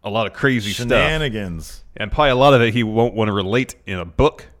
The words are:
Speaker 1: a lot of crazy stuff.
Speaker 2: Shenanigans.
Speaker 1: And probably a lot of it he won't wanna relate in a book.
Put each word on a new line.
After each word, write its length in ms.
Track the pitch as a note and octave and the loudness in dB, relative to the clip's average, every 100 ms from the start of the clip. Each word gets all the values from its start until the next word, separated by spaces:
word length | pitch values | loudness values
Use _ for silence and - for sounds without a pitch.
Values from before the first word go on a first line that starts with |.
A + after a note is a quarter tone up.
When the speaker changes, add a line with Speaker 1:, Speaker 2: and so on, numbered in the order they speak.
Speaker 1:
a 60 | G#2 | -4
lot 180 | G#2+ G#2 | -4 -4
of 60 | |
crazy 380 | - C#3 B2 G#2 | -2 0 0 -4
stuff. 160 | G2 A#2+ | -6 0
Speaker 2:
Shenanigans. 960 | A#2+ F#2+ D#3 D3 G#2+ F#2+ E2 - - - - | 0 2 -2 -4 -6 -8 -10 -12 -18 -20 -10
Speaker 1:
And 140 | G#2+ | -6
probably 180 | - D3 | 0 2
a 60 | B2+ | 4
lot 180 | C#3 | 6
of 80 | C3 | 6
it 120 | A#2 A#2 | 4 2
he 80 | |
won't 320 | A2 A2 A#2+ A2 | 0 0 0 0
wanna 180 | G#2+ | 0
relate 420 | G2+ F#2 A#2+ B2+ - - | 0 0 -2 -2 -10 -10
in 100 | F#2 | -8
a 80 | E2+ | -6
book. 400 | - C#3 - - - | 0 0 0 -20 -20